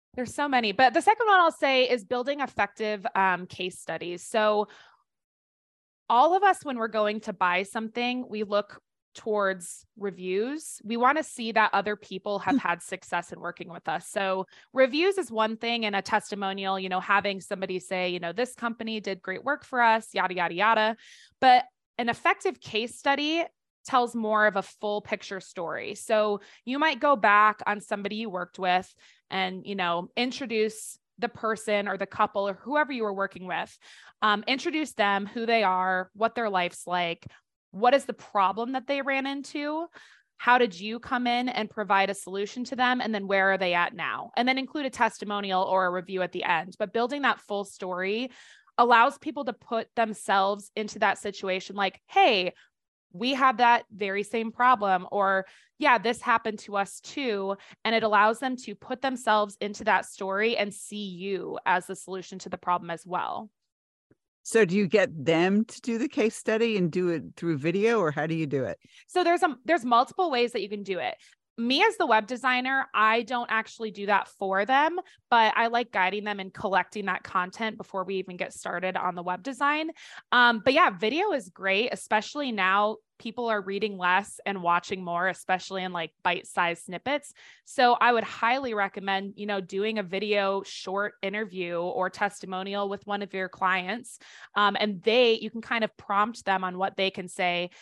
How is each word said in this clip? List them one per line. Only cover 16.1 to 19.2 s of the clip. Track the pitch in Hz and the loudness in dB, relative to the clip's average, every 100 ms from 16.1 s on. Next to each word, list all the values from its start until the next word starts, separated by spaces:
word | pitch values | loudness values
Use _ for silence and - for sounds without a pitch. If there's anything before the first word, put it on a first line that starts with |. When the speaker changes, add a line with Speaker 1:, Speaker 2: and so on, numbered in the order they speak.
| 214 - 202 196 196 190 190 | -2 -2 -6 -6 -4 -4 -4
Speaker 1:
you | 190 | -4
know, | 185 | -4
having | 185 202 202 196 | 2 2 2 -6
somebody | - 185 190 185 | -8 -8 -6 -6
say, | - 185 180 | -4 -4 -2
you | 180 | -4
know, | 170 | -6
"This | 175 247 | -4 -6
company | - 240 226 220 220 | -4 -8 -6 -8 -6
did | 202 190 | -6 -8